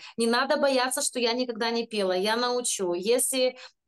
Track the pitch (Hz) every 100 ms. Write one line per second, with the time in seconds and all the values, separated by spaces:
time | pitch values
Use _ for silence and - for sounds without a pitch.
0 | - - 233 233 269 294 277 262 254 285
1 | 277 254 233 240 247 220 233 233 226 214
2 | 190 185 202 233 247 247 247 - 185 175
3 | 185 247 - 262 254 254 - _